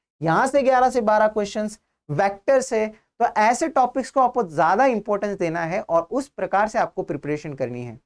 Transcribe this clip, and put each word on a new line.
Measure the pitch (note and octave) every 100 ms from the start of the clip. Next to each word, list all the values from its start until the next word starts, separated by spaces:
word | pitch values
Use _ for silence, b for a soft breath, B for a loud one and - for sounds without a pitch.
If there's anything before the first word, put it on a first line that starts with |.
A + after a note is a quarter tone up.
| _ -
यहाँ | D#3+ E3+ C4
से | C#4+
ग्यारह | B3+ B3+ B3+
से | B3+
बारह | G#3+ G#3+ G#3+
क्वेश्चंस, | A3 G3+ G#3+ G#3+ - _ _ -
वेक्टर्स | D3 G3 G3+ - C4+ B3+
है, | A3 G#3+ G#3+ b -
तो | A#3 -
ऐसे | G#3+ A#3+ D#4+
टॉपिक्स | C4+ B3 C4+ -
को | C4+
आपको | B3 B3
ज़्यादा | F#3 D3+ D#3+ G3 C4+
इंपॉर्टेंस | A3 G#3+ G3+ G#3 G3
देना | E3+ E3
है | E3 F#3
और | - E3 E3
उस | B3+ C4+
प्रकार | - F3+ F#3+ G#3+
से | A#3
आपको | E3 -
प्रिपरेशन | E3+ D3 D3 D3+ D#3
करनी | C3+ A#2+ B2
है। | A#2+ A2